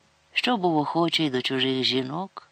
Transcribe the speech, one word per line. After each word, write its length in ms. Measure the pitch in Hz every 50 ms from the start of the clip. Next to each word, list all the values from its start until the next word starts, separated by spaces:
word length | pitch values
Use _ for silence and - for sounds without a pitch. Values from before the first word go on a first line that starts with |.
| _ _ _ _ _ _ _
Що 240 | - - 247 247
був 200 | 214 180 180 165
охочий 540 | 151 147 - - 165 170 165 - - 160 147
до 120 | 127 127 123
чужих 420 | - 135 131 127 131 131 131 127
жінок 640 | 113 123 131 131 127 143 170 190 190 _ - - _